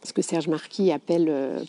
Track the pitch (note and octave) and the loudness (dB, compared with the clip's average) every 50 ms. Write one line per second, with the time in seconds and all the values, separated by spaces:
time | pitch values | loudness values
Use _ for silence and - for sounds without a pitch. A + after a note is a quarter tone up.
0 | - - - G3+ F#3 - F3+ E3 D3 E3+ D#3 D3+ - - - - G3 F#3+ D3+ C#3+ | -12 -8 -4 -2 -2 0 0 -2 0 0 -2 -4 -4 -6 -2 0 2 2 2 2
1 | - - E3+ E3+ E3+ D#3+ D3 C3+ C3+ C3 - - - | 0 0 2 2 2 2 2 0 -2 -2 -4 -6 -6